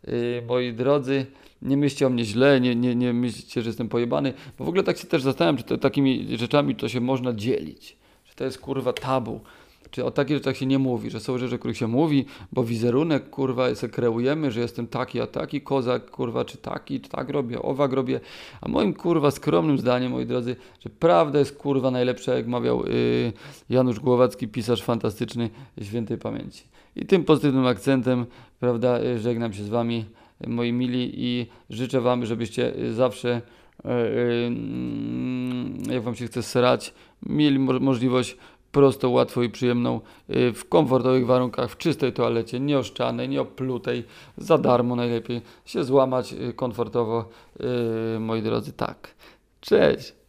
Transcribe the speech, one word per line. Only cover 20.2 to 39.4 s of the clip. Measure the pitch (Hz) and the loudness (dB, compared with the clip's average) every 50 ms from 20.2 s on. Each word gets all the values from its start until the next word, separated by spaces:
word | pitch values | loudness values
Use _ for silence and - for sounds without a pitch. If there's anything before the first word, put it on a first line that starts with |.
| 127 | -4
drodzy, | 117 123 127 117 123 120 - - - - _ | -2 -2 -2 -2 -4 -8 -8 -12 -20 -20 _
że | - 110 | -18 -18
prawda | - _ - 165 175 170 165 147 139 147 | -6 _ 4 6 6 6 4 4 4 2
jest, | 139 139 143 | 2 2 -2
kurwa, | - - 143 139 135 123 131 | -6 -2 0 0 2 2 2
najlepsza, | 127 127 123 127 123 120 - - 127 | 2 2 2 0 0 -2 -2 -2 0
jak | 127 113 | 0 0
mawiał, | 117 123 120 117 123 123 120 - | -2 -4 -2 0 0 0 0 0
yy, | - 120 120 120 120 120 123 123 120 - - - - - - _ - | 0 0 2 2 2 2 2 0 -2 -4 -8 -16 -20 -20 -20 _ 0
Janusz | 120 127 131 127 117 110 | 2 2 4 2 0 0
Głowacki, | 143 127 123 120 127 117 104 - 127 | 2 2 6 6 4 4 2 -4 -8
pisarz | 110 - 135 104 113 120 104 - | -6 -4 -4 0 0 0 0 0
fantastyczny, | - 120 113 - 113 101 - 123 110 - 120 117 110 - - 135 - _ - | -2 -2 0 -2 -4 -4 -4 -8 -6 -4 -4 -4 -6 -6 -12 -20 -18 _ -14
świętej | 107 98 107 120 110 101 - | -12 -6 -6 -6 -4 -4 -6
pamięci. | - - 110 113 113 - - - - - _ _ - _ _ _ | -6 -6 -8 -8 -8 -10 -12 -16 -20 -20 _ _ -20 _ _ _
I | - - | -10 2
tym | - 196 185 151 | 2 2 4 6
pozytywnym | - 156 139 151 147 131 131 127 | 6 4 6 6 2 4 4 4
akcentem, | 127 120 101 - 139 135 127 113 127 127 123 120 117 - - - _ _ _ | 4 2 2 2 2 2 2 2 2 0 0 -2 -6 -10 -20 -20 _ _ _
prawda, | - 123 120 117 120 123 123 117 | 0 0 0 2 2 2 2 2
yy, | 110 123 123 113 | 0 -2 -2 0
żegnam | 107 120 120 113 117 113 98 | 0 -2 0 0 -2 -4 -6
się | 101 104 | -6 -6
z | 101 | -2
wami, | 110 120 117 117 117 117 110 101 - - - _ _ _ - | -2 -2 0 0 -2 -4 -6 -8 -14 -20 -20 _ _ _ -8
moi | 117 117 117 120 120 120 | -6 -4 -2 -2 -2 0
mili, | 123 127 120 123 127 123 - - | -2 -2 -2 -2 -2 -4 -4 -6
i | - 120 123 123 123 117 117 - - _ _ | -4 -4 -2 -2 -4 -4 -8 -12 -20 _ _
życzę | 107 110 131 120 135 131 | -8 -6 -6 -2 0 2
wam, | 117 123 123 123 120 | 2 2 2 2 0
żebyście, | 107 117 110 117 101 - - 123 120 - | -2 -2 -4 -4 -6 -2 -2 -2 -2 -2
yy, | - 123 120 113 | -4 -4 -4 0
zawsze, | 113 127 123 120 - - 120 120 117 117 - - - - _ _ - - | 2 0 0 0 -2 -2 -2 -2 -2 -4 -10 -20 -20 -20 _ _ -12 -6
yy, | - 123 120 117 107 110 120 120 120 120 117 120 120 120 113 113 110 117 123 123 120 113 113 113 117 120 123 127 127 127 127 123 127 123 123 120 101 98 - - | -4 -2 0 0 0 0 0 0 0 0 0 0 -2 -4 -4 -6 -6 -6 -6 -6 -6 -6 -6 -6 -6 -4 -4 -4 -4 -4 -4 -4 -4 -4 -4 -6 -6 -8 -8 -6
yy, | - 127 | -4 -4
jak | 127 107 | -4 -2
wam | 123 113 | -4 -6
się | - 123 | -6 -8
chce | 113 - 123 113 | -6 -6 -6 -6
srać, | - - 127 123 123 127 107 - - - - - _ _ _ - | 0 2 4 4 4 4 2 -2 -12 -16 -20 -20 _ _ _ -8
mieli | - - 147 151 147 139 135 | -4 0 2 4 4 4 4
mo-, | 135 131 131 127 | 2 2 2 2
możliwość | 131 135 131 117 123 131 123 127 120 - - - - - - _ _ _ | 2 2 2 2 2 2 2 2 0 -2 -8 -16 -20 -20 -20 _ _ _
prostą, | - 139 139 135 127 - - 127 | 4 6 6 6 6 4 0 2
łatwą | 123 127 120 - - 127 | 4 4 2 2 0 -2